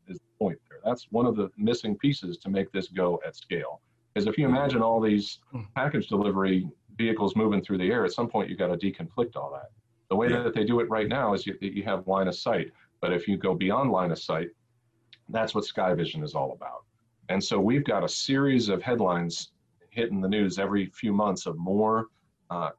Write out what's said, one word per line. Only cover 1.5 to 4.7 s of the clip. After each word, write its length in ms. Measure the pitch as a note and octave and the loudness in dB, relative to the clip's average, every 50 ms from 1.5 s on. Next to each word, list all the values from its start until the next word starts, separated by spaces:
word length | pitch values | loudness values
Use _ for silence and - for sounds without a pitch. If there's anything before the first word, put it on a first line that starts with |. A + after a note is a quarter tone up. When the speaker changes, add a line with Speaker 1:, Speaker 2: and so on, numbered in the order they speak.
| - | -4
Speaker 1:
missing 400 | G#2 G#2 A2+ A#2+ - - A2 G2+ | -2 0 0 0 0 -2 -4 -4
pieces 400 | - - C#3+ C#3 - F#2+ F2 E2+ - | 0 2 0 0 0 -4 -8 -10 -8
to 100 | - F#2+ | -6 -2
make 220 | F#2+ G2 F#2+ - | -2 -2 -2 -2
this 180 | - F#2+ F#2 - | -4 -6 -6 -4
go 320 | F2+ F#2+ F2+ F2 E2+ D#2+ - | -2 0 2 2 0 0 -4
at 100 | E2 - | -8 -12
scale. 460 | - - - F2 E2+ C2+ - C#2+ - _ _ _ _ _ _ _ | -12 -8 -6 -6 -4 -4 -6 -10 -14 _ _ _ _ _ _ _
'Cause 140 | G#2+ G2+ | 0 0
if 100 | - - | 0 2
you 80 | D#3+ D3 | 2 2
imagine 360 | B2+ B2+ C3+ C#3+ C#3 | 4 4 4 2 2